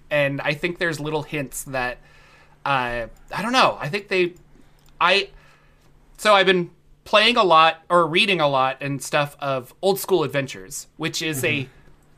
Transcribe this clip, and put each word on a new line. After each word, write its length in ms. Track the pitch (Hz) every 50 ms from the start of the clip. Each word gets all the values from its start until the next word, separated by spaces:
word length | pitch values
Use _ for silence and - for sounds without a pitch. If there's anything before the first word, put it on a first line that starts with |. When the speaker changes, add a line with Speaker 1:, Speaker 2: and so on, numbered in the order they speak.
| - -
Speaker 1:
and 280 | 151 147 143 139 139 139
I 120 | 135 143 151
think 240 | 147 - 175 170 -
there's 220 | 180 170 156 139
little 240 | 147 151 151 151 143
hints 400 | - - 151 139 123 - - -
that, 340 | 143 131 131 123 123 123 - - - - - - - - - - _ _ _ _ 139
uh, 400 | 139 135 123 120 120 120 113 110 - - - - -
I 60 | 135
don't 100 | 185 226 247
know. 260 | 262 220 143 104 101
I 80 | 120 139
think 200 | 151 202 202 -
they, 240 | 196 185 180 175 - - - _ - - - _ _ _ _ - - -
I, 300 | 156 175 190 202 196 - - - - - _ _ _ _ _ _ _ _ _ _ _ _ _ -
so 180 | - 214 208
I've 100 | 196 190
been 240 | 185 190 180 175 170 - _ _ _ - _ _
playing 320 | - - 208 214 226 240
a 80 | 240 214
lot 380 | 180 165 156 160 160 160 - - -
or 160 | 175 175 170
reading 340 | 151 156 190 220 202 196 165
a 80 | 151 147
lot 300 | 139 131 131 131 135 -
and 220 | 143 139 139 131
stuff 340 | - - - 151 147 143 - -
of 340 | - 139 139 131 117 - - _
Old 180 | - 190 196 196
School 240 | - - 190 175 151
Adventures, 640 | 127 120 143 135 135 - 98 92 92 - - - - _ -
which 220 | 151 160 160 - 165
is 200 | 160 156 135 127
a 180 | 160 151 143 131
Speaker 2:
Mm-hmm. 60 | - - - - - - _ _ _ _